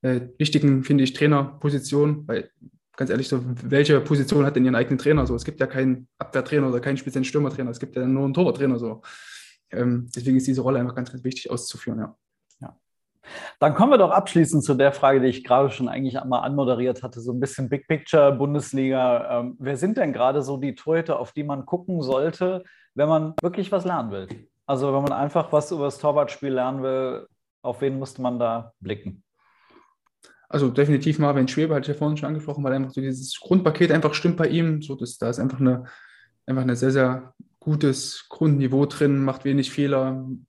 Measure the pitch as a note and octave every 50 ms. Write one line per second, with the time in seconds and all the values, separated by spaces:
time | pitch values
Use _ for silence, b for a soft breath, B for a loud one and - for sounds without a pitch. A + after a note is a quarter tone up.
0 | - C3 B2+ B2 B2 - - _ D3+ D3 - D3 D3+ C#3+ C3+ C3 C3 - D3 C#3
1 | C3 B2+ - - D3+ D3+ D3+ C#3 C#3 C#3 - - - D3 C#3+ C#3 C3+ - C#3+ C#3+
2 | D3 D#3 D3 D3+ D3+ - A#2 F#2+ - - _ _ - - _ _ _ _ _ -
3 | C3+ C3 - B2 C3+ - C#3+ B2+ B2 B2+ B2 A#2+ - - C3+ C#3 D3 D3+ D3+ C3+
4 | D3 - D#3 C#3+ C3+ - D#3+ D3+ C#3 C#3 C#3+ B2 B2+ B2+ B2 A#2 A#2+ - C#3 B2+
5 | - C#3+ D#3 D3+ B2+ A#2 A#2+ A2+ - - D3+ - C3+ B2+ - C3 C3 C3 B2+ B2+
6 | B2+ _ _ _ - - - C3 B2+ - D3+ D3 C#3 C3 A#2+ B2 B2+ C#3 C#3 C3
7 | - C3 - C#3 B2+ - - D3+ C#3+ C3 - - C3 A#2+ A#2 - - C3 - B2
8 | B2+ B2+ C3+ C3+ C#3 C3+ C#3 F3 F#3 E3+ - C3+ C#3 C3+ B2+ A#2 A#2+ A2+ A2 A2
9 | B B B B B B B B B B B B _ _ - - B2 B2 A#2+ A#2+
10 | B2 B2 - B2 A#2+ B2+ C3 C3 B2+ - C3 C3 A#2+ B2+ A2 A#2+ B2 B2 A#2+ B2+
11 | B2 B2 - B2+ B2 B2 B2+ - - - - A#2 - - - - - - A2 A2
12 | G#2+ - - _ _ _ _ _ _ _ _ _ C#3 - - _ _ _ _ _
13 | _ _ _ _ B B B B B B B B C#3+ D3+ C#3+ - G#3 C#4 C#4+ A#3
14 | F#3+ D#3+ F#3+ F#3+ F#3+ - - E3+ D#3+ - - D3+ C3+ - C#3 B2+ C#3 C#3 C#3 -
15 | - C3+ C#3 C3+ B2+ C3 B2 - - - B2 C3 C#3 C3+ A2+ - B2+ A#2+ - C3
16 | C3+ C3 A#2+ C3+ - B2+ B2+ B2 - C3 C#3 C#3+ C#3 A#2+ B2+ A2+ B2 B2+ A#2+ -
17 | - B2 - A#2+ A2+ B2 A#2+ B2 C3 C#3 - - C3+ A#2 C#3+ C#3 - _ D#3+ D3
18 | - - - D#3 C#3+ C#3 C#3 A#2 C#3 C#3+ D3 D3 C3+ - - C3+ C3+ C3 C3 C3
19 | B2+ B2+ B2 A#2 - - - A#2+ A#2+ B2 B2+ - C3 C3+ C#3+ B2 D#3+ G3 A3 C#4
20 | G3+ D3+ B2+ A2 B2 C3 C#3 D3 C3+ B2+ C#3 C3+ C3+ C#3 B2 - - D#3 D#3+ E3
21 | E3 E3 D3 - B2 - _ D3+ D3 D3 C#3 C3+ C3 - - F3+ F3+ - F3+ E3+
22 | C#3+ B2+ C3+ C3 D3 E3 D#3+ - F#3 F3+ F#3+ F3+ F#3 b b b b b b -
23 | D3 D3+ D#3+ D#3 D#3 D#3 D#3+ - - F3 F3+ - F#3+ F#3+ - F#3 F3 F#3 F3+ D#3
24 | A#2+ A2 G2 G2 F#2 F#2 A2+ - - _ _ _ _ - C#3 C3 C3+ C#3+ C3+ C#3
25 | C#3 C#3+ C#3 - C#3 D3 - E3+ D#3 - - D3 D3 - F3+ D#3 C#3+ C#3+ C3+ -
26 | - D3+ C#3+ D3+ C#3+ C#3 - - - C#3 C3 B2+ B2 B2+ C3+ C#3 C3 C3 C3 C3
27 | C3 B2+ B2 - - _ _ _ _ _ _ _ _ B2+ A#2 - C#3 C#3 C3+ C3+
28 | C3+ C3 - - B2+ B2+ B2 A#2+ A#2+ A2+ A2+ A#2 A#2 - _ _ F#2+ F#2+ G#2 G2+
29 | - F#2+ F#2+ - _ _ _ b b b b b b b b b b b b b
30 | _ _ _ _ b b b b b b - D3+ C#3+ B2+ A#2+ C#3+ C#3+ D3 D3+ C3
31 | C#3 D#3+ D3 D3+ D3+ C#3+ C#3+ C#3 C3 C3 - D3 D#3 D#3 D#3 C#3 C3 D3+ C#3+ -
32 | D3+ D3+ D3+ D3 D3 C3+ D#3 D3+ D3 D3+ C#3 C#3+ C#3+ C3 C3 C3+ C3+ C3 - C3+
33 | C3+ C3+ C3 C3 C3 - - - - - F3+ F#3+ F3+ E3 D3+ - F3 E3+ D#3 D#3+
34 | D#3 D3+ D3 - - F3+ F3 F3+ D#3+ - - E3+ E3 E3 D#3 D3+ D3+ D3 C3+ C3
35 | - A#2+ - - A#2+ A#2 A#2+ - A2+ C3 C3 B2+ C3+ B2+ B2+ B2 B2 B B B
36 | B B B B B B B _ _ - C3 C3 B2+ B2+ B2 B2 B2 C3+ C3 C#3
37 | C3 B2+ B2+ C3 C3 - _ _ - _ _ _ _ D#3 D3+ D3 D#3+ C#3+ C3 -
38 | - - - - - _ - - D#3+ D#3 D3 C#3 C3+ B2+ C3 C3+ C#3+ C#3+ - -
39 | D3+ C#3+ C#3 C#3 C3+ C3+ C3 - - C#3 C#3 C#3+ C3 - - - C#3+ C#3 C#3 C3+
40 | C3 C3 C3 C3 C3 C3 C3 - -